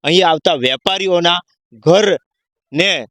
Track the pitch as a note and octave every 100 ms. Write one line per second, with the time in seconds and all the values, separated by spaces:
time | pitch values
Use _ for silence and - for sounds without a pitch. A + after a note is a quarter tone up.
0 | C#3+ F3 F3+ D#3+ - D3+ B2+ C3 - F#3+
1 | F#3+ F3 E3+ F3 - _ _ A2+ D3+ F#3
2 | G#3 F3 _ _ _ _ _ C#3 F#3+ E3
3 | A2